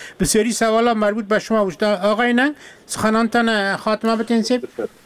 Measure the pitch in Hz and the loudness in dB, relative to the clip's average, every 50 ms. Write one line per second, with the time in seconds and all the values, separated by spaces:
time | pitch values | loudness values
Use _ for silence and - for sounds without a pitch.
0 | - - - - 185 - - 214 214 240 208 - 226 220 220 226 233 240 233 220 | -18 -18 -4 -2 -2 2 2 2 2 2 0 0 0 2 2 2 2 2 2 2
1 | 214 208 208 233 208 196 214 196 - - 220 220 202 190 156 - 214 208 208 180 | 0 0 0 -2 -2 0 -2 -2 0 0 0 0 0 0 -2 -2 0 0 0 0
2 | 190 208 214 214 240 240 240 240 269 302 294 - - - - - - - - - | 0 0 0 2 0 2 2 2 2 0 -2 -6 -16 -20 -20 -20 -14 -12 -8 -2
3 | - 220 220 226 233 220 240 240 233 226 220 208 196 196 190 - - 220 214 214 | 0 0 2 2 0 2 2 0 2 2 0 0 0 -2 -4 -4 -2 -4 -4 -2
4 | 226 226 226 220 226 - 233 226 208 - 247 240 240 - - - - - - - | 0 -2 -2 -2 -2 0 0 0 0 0 -2 -2 -2 -8 -8 -8 -8 -8 -10 -14
5 | - | -20